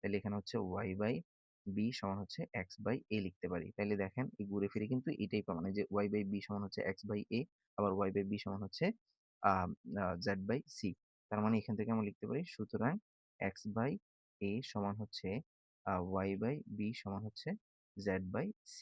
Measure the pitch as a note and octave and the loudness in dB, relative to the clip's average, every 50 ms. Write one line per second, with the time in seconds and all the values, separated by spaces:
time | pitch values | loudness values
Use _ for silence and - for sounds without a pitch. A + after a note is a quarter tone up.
0 | - G#2 G2 G2+ - G#2+ G2+ G#2 G2 - - A#2 G#2 F#2 F2+ F#2+ G#2 F#2 F#2 G2 | 0 2 0 2 0 0 -2 -2 -4 -2 -2 -2 0 0 -2 -2 0 0 0 2
1 | G#2 G#2+ B2+ D#3+ E3+ _ _ _ _ _ _ _ _ G2+ F#2+ G2+ G#2+ A#2 B2 - | 2 2 2 0 -2 _ _ _ _ _ _ _ _ -4 0 2 2 2 0 0
2 | - G2 F#2+ G2+ G2+ - - - D#3+ - - A#2 F#2 - - - G#2 G#2+ A#2+ - | -2 -2 -2 -2 -4 -6 -6 -8 -8 -4 -4 -6 -6 -6 -8 -4 0 0 0 0
3 | - _ G#2 G#2+ G2 F#2+ F#2 _ - F2+ F2 F2 D#2+ - - - G#2 G#2 G#2 G2 | -2 _ -2 0 0 -2 -4 _ -4 -2 -2 -2 -2 -4 -2 -2 0 2 2 2
4 | G2 F#2+ - - C3 - - - G#2 G2 G2+ G2+ G2 G2+ - A2 G#2+ A2 B2+ B2+ | 2 0 0 -2 -2 -2 -2 -6 -6 -2 0 0 0 2 0 0 0 2 0 0
5 | C3 - - - G#2 F2+ - G#2+ G2+ - F#2 E2 E2 G2 F#2+ G2+ G2 - F#2+ G2+ | 0 0 -2 0 -2 0 0 0 0 0 -2 0 0 0 2 0 0 2 2 2
6 | G2+ G#2 G#2 G#2+ G#2 F#2+ G2 G2+ G2 - G#2 G2+ G2+ G2 - - - - G2 - | 2 4 2 2 2 2 0 -2 -2 -2 -2 -2 -2 -2 -2 -2 -2 -2 -2 -2
7 | - G#2 A2 G#2 G#2 _ - A#2 C3 - _ _ _ _ _ - G#2 G2+ F#2+ F#2+ | -2 -2 -2 -2 -2 _ 0 0 0 -2 _ _ _ _ _ 2 2 4 4 4
8 | G2+ G2 F#2+ G2+ G2 G2 G#2 G2+ - G2+ G2 G2 G#2 F#2+ - - D#3+ F#3+ A3+ _ | 2 2 4 2 2 2 0 -2 0 -2 -2 -2 -4 -6 -2 2 2 2 2 _
9 | _ _ _ _ _ _ _ _ - G2+ F#2+ F#2+ F2+ F2 - _ _ - A2 G2+ | _ _ _ _ _ _ _ _ 4 6 6 6 4 0 -2 _ _ -6 -2 0
10 | G2 F2+ F2+ F2 F#2 G2+ G2+ G2 F#2+ G2+ A2+ C#3 - - - - - G2+ - _ | 0 0 0 0 2 0 0 0 2 0 0 0 0 -6 -10 -4 -2 -4 -4 _
11 | _ _ _ _ _ _ A2 G#2+ G#2+ G#2+ A2+ A2 G#2 - A2 G#2 G#2+ G#2 A2+ A2 | _ _ _ _ _ _ 0 2 4 6 4 4 4 2 -2 0 2 2 2 2
12 | G#2+ G2+ - _ - G#2+ A2+ C3+ F3 E3+ - - A2 G2+ - G#2+ G#2+ B2+ E3+ A3 | 2 0 -2 _ -4 -2 -2 -2 -2 -4 -4 -6 -6 -4 -2 0 2 2 2 0
13 | _ _ _ _ _ _ _ _ - G2 G2 - - G#2+ G2+ A2 A#2 C3+ E3+ G3+ | _ _ _ _ _ _ _ _ -4 -4 -4 -4 -8 -4 0 0 0 0 0 -4
14 | _ _ _ _ _ _ _ _ G2+ G2 G2+ A#2 B2+ - - G#2+ G2+ G2+ G2+ G#2+ | _ _ _ _ _ _ _ _ -2 -2 -2 -2 -4 -4 -4 -2 -2 -2 -2 -4
15 | G#2+ G#2 - - - F#2 F#2+ D3+ D#3+ _ _ _ _ _ _ _ _ F#2+ G2 F#2 | -6 -8 -8 -8 -4 -4 -4 -4 -4 _ _ _ _ _ _ _ _ 0 0 0
16 | F2+ F#2 F#2+ F#2+ F#2+ G2 G2 G2 A2 A#2 C#3+ D3+ - - G#2+ G#2 G#2+ G#2+ A#2 - | 0 0 0 0 2 2 0 0 0 0 0 -2 -4 -8 -4 -2 -2 -2 -2 -4
17 | - G2+ G2 G2 G#2+ G#2+ - - - D3+ F#3+ A3 _ _ _ _ _ _ _ - | -4 -4 -4 -4 -4 -6 -8 -6 -4 -4 -4 -4 _ _ _ _ _ _ _ -4
18 | A2+ G#2 F#2+ F#2+ F#2+ F#2 G2 A2 D#3 G3+ G#3+ _ _ - - - | 0 2 2 2 0 0 -2 -2 -2 -2 -4 _ _ -18 -10 -4